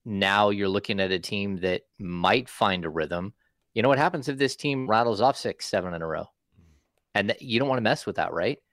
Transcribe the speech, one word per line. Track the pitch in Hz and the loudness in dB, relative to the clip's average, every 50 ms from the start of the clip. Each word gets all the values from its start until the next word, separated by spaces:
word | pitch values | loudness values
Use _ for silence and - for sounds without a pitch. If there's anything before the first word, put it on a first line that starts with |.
| - | -10
now | 120 104 98 98 98 98 104 104 104 | -6 -2 0 2 4 4 6 4 4
you're | 104 101 101 | 4 2 0
looking | 95 95 101 - - 107 98 | 0 0 -2 -2 -2 -2 -2
at | 95 92 | 0 0
a | 95 90 | 0 -2
team | - - 107 101 101 101 98 90 | -4 -4 -6 -4 -4 -4 -4 -2
that | 87 92 90 - _ _ _ | -2 -2 -2 -2 _ _ _
might | - 101 90 87 87 87 90 104 131 123 - | -12 -10 -8 -4 0 2 4 4 2 0 -4
find | - - 117 101 95 90 82 | -2 0 0 0 0 0 -4
a | 80 | -4
rhythm. | 76 82 78 73 87 87 90 101 - _ _ _ _ _ _ _ - | -4 -4 -4 -2 -4 -6 -6 -8 -12 _ _ _ _ _ _ _ -2
You | 113 | 2
know | 110 | 4
what | 135 139 | 4 4
happens | 131 151 180 180 156 127 | 4 2 0 0 -2 -6
if | 147 139 | -4 -2
this | 135 139 131 - | 0 0 0 -2
team | - - 147 139 131 131 | -2 -4 -2 -2 -2 0
rattles | 127 107 113 120 120 110 98 | 2 2 4 4 2 2 2
off | 117 135 135 | 2 2 2
six, | - - 113 - - - | 0 -4 -6 -6 -6 -6
seven | - - 98 90 90 87 | -2 -2 -2 -2 -2 -6
in | 82 | -6
a | 82 | -6
row? | 82 78 80 - - _ _ _ _ _ _ - _ _ _ _ _ _ _ _ _ - | -6 -6 -6 -8 -10 _ _ _ _ _ _ -20 _ _ _ _ _ _ _ _ _ -2
And | 104 101 107 | -2 0 0
th-, | 113 - | -2 -4
you | 143 135 110 117 | -4 0 0 0
don't | 139 139 | 2 2
wanna | 131 127 | 0 2
mess | 113 110 143 - - | 2 2 0 0 -2
with | 107 98 | -6 -2
that, | - 80 87 82 | -2 -2 -2 0
right? | 82 87 117 147 - _ _ | -2 -2 -2 -2 -4 _ _